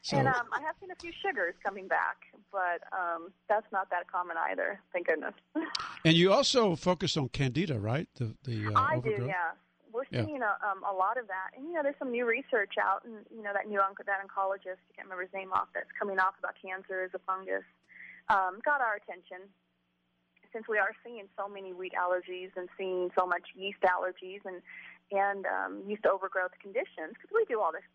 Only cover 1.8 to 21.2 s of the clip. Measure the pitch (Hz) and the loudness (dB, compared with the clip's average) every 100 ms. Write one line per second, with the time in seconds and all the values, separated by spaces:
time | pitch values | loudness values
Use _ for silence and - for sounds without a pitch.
1.8 | 185 160 - - - - 208 196 180 170 | -2 0 0 -4 -14 -20 _ -2 0 -2
2.8 | - - 175 170 170 _ _ 214 220 196 | -4 -4 -2 -4 -6 _ _ 0 2 -4
3.8 | 190 180 180 185 175 165 - - - 196 | -2 -2 -2 -4 -2 -2 -2 0 -2 -4
4.8 | _ 180 175 156 139 - _ 302 330 - | _ -4 0 0 0 -10 _ -4 -4 -6
5.8 | - - 160 165 180 214 277 269 214 165 | -8 2 6 8 8 8 6 6 4 4
6.8 | 180 180 170 - 131 - 135 120 180 120 | 2 2 2 0 0 0 0 2 0 0
7.8 | 101 131 - - 117 - 131 113 104 104 | 0 0 -2 -4 -6 -6 -6 -2 2 4
8.8 | 277 - 220 208 196 185 165 - _ _ | 4 2 0 0 0 -2 -4 -6 _ _
9.8 | _ 226 269 - - 285 220 196 208 190 | _ -6 -2 -2 -2 0 0 0 -2 -2
10.8 | 190 190 190 247 220 185 190 - 294 339 | -2 2 2 2 -4 -6 -8 -10 -6 0
11.8 | 285 285 269 240 240 233 277 233 196 - | 0 0 -4 0 0 0 2 0 0 0
12.8 | 202 196 240 220 - 226 208 202 214 202 | 0 0 -2 -16 -16 -10 -4 -4 -2 2
13.8 | 196 196 202 196 196 196 190 196 190 185 | 2 0 -4 -4 -2 -2 0 0 -6 -12
14.8 | _ - 196 185 185 196 190 190 196 - | _ -18 -12 -8 -6 -8 -2 -2 -2 -6
15.8 | - - 208 190 190 - 180 - 190 185 | -8 -6 -4 2 0 0 -10 -8 -10 -12
16.8 | 190 190 185 190 - 190 190 190 190 _ | -8 -6 -4 -6 -6 -6 -2 -4 -6 _
17.8 | _ - - - - 202 185 190 269 294 | _ -20 -18 -18 0 2 2 0 0 4
18.8 | 240 208 - 185 - 185 202 190 _ _ | 2 0 -4 -16 -14 -16 -16 _ _ _
19.8 | _ _ _ _ _ _ _ 226 220 214 | _ _ _ _ _ _ _ -12 0 2
20.8 | 196 214 233 240 | 2 0 -14 -14